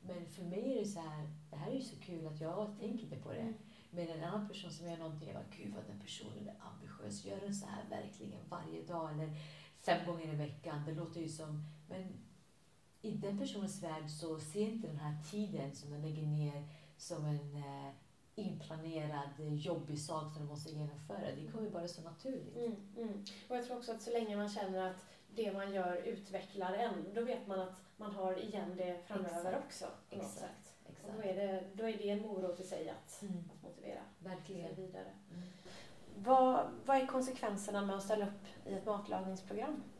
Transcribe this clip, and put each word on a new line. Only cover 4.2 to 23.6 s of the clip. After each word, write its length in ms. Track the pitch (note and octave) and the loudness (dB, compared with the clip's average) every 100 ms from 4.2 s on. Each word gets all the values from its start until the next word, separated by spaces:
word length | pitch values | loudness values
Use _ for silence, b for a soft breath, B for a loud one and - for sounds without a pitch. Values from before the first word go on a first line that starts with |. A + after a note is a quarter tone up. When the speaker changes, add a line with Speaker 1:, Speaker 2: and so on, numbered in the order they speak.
Speaker 1:
annan 240 | E3 G#3 G3+ | 0 0 0
person 240 | F3+ E3+ | -4 -6
som 180 | D3+ E3+ | -6 -4
gör 80 | E3 | -4
någonting, 300 | D#3+ D3+ - | -4 -4 -6
jag 80 | - | -6
bara, 200 | - - | -8 -8
"Gud, 160 | G#2 G#2 | -6 -6
vad 80 | - | -6
den 120 | G#2 | -8
personen 480 | - - G#2+ G#2+ G#2 | -8 -8 -8 -6 -8
är 80 | - - | -8 -12
ambitiös. 520 | - G#3 G3+ G#3 G3+ - | -10 -12 -8 -6 -6 -4
Gör 140 | G3 | -2
den 160 | G3+ G3+ | 0 -2
så 100 | - | -2
här 180 | - - | -6 -4
verkligen 500 | - - - - - - | -4 -4 -8 -8 -8 -6
varje 340 | E3+ D#3+ E3 | -6 -4 -6
dag 280 | - F3 D#3+ | -2 -2 0
eller 220 | D3+ D#3 B B B B - | 0 -2 B B B B -4
fem 260 | - E3+ F3 | 4 6 4
gånger 280 | E3 D#3+ | 0 0
i 20 | D3 | 0
veckan?" 480 | D3 - B2+ D3 D3 | 0 -2 -2 -2 0
Det 80 | |
låter 280 | D#3 E3+ E3+ | 0 -2 -2
ju 80 | D#3 | -2
som, 340 | - D#3 D3 D3+ B - | -2 -2 -2 -4 B -8
men 180 | F#3 F#3 - - - - - - - - - | -6 -4 -8 -12 -18 -20 -20 -20 -20 -20 -6
i 100 | A3 | -2
den 280 | G3+ G3+ G3+ | 0 2 2
personens 440 | C4+ G3+ G3+ - | 2 2 0 0
värld 260 | E3+ D#3 D3+ | -2 -2 -2
så 300 | - E3 D#3 | -2 -2 -2
ser 220 | - G#3 G#3+ | 0 2 4
inte 200 | A3+ D#3 | 2 0
den 120 | D3+ | 0
här 160 | D3+ D3+ - | 0 -2 -2
tiden 440 | G#3 G#3 D#3 D3 C#3 | 0 0 0 -2 -4
som 160 | C#3+ | -6
den 100 | D3 | -4
lägger 260 | D#3 D#3 D3+ | -2 2 4
ner 400 | D3+ D3 D3 D3+ B B B | 6 4 2 -6 B B B
som 280 | - E3+ D3+ | -4 0 4
en, 300 | D3 C#3+ C#3+ | 2 2 -4
eh, 360 | C#3 C#3 C#3 - - - - - | -4 -4 -6 -10 -18 -20 -12 -2
inplanerad, 920 | F#3+ D#3 - D#3+ D#3+ D#3+ D3+ C#3+ C#3 - | 0 0 -4 -4 0 2 2 2 0 -2
eh, 140 | D3+ | 2
jobbig 460 | D3 F3+ E3 - D3 | 2 4 2 2 -2
sak 340 | - D#3 D3+ | 0 0 0
som 80 | D#3 | -4
de 60 | D3 | -4
måste 220 | D3+ D#3 | -4 -4
genomföra. 640 | D3+ D3 - - G3+ D#3 C#3 | -2 -2 -4 -6 -2 0 -2
Det 160 | D3+ | -4
kommer 120 | A3 G#3 | -2 -2
ju 60 | |
bara 160 | F3 F3 | 0 -2
så 140 | E3+ | -4
naturligt. 540 | E3 - C4+ C4 - A#3+ | -8 -6 -2 -2 -4 0
Speaker 2:
Mm, 200 | A#3+ G3+ - A#3 | 0 0 -6 -4
mm. 260 | A3 G3+ - B B | -2 -2 -6 B B
Och 60 | |
jag 80 | B3 | 0